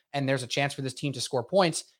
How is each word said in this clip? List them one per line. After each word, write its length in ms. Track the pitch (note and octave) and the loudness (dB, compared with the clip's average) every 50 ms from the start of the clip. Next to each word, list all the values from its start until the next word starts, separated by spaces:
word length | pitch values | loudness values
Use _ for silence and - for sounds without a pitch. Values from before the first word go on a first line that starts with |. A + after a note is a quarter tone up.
| _ _ - | _ _ -4
and 160 | C#3+ C3+ C3 | -2 0 2
there's 140 | C3+ B2+ B2 | 0 0 -2
a 40 | |
chance 280 | - - C#3+ C#3 C#3 - | -2 0 0 0 0 -2
for 80 | - C3+ | -4 -6
this 100 | C3 C3 | -8 -6
team 220 | - D#3 C#3+ B2+ | -4 -4 -4 -4
to 80 | B2 - | -4 -6
score 200 | - C#3 B2 A2+ | -4 -2 -4 -2
points. 420 | - F3+ G3 F#3 E3 D#3 - - - _ | 2 4 4 4 4 2 -2 -8 -10 _